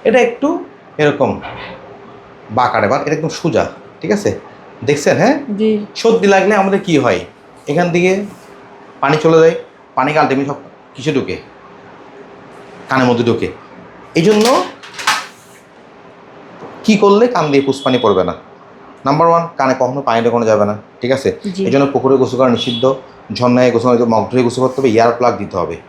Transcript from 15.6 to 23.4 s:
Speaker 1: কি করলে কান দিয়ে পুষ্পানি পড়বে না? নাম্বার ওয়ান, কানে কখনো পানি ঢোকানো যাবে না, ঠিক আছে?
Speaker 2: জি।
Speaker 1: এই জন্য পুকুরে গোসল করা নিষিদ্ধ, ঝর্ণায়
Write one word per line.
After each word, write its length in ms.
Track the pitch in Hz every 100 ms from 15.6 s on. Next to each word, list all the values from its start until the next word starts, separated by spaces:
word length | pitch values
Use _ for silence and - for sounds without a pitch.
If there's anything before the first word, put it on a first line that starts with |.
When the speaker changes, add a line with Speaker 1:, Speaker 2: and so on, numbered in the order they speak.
| - - - - - - - - - - - -
Speaker 1:
কি 140 | - 202
করলে 300 | 208 202 240
কান 240 | 214 151
দিয়ে 120 | 139
পুষ্পানি 340 | 139 131 139 127
পড়বে 260 | 117 95
না? 100 | 87 82 - - - - - - 131
নাম্বার 220 | 151 170
ওয়ান, 200 | 170 170 -
কানে 160 | 135 131
কখনো 220 | 127 139
পানি 200 | 135 117
ঢোকানো 240 | 117 117 113
যাবে 200 | 107 104
না, 120 | 104 - -
ঠিক 100 | 123
আছে? 280 | 131 202 - 208 185
Speaker 2:
জি। 100 | 190
Speaker 1:
এই 60 |
জন্য 140 | 135 139
পুকুরে 320 | 135 131 135
গোসল 200 | 127 120
করা 120 | 131
নিষিদ্ধ, 460 | 117 - 117 131 135 - - -
ঝর্ণায় 380 | 104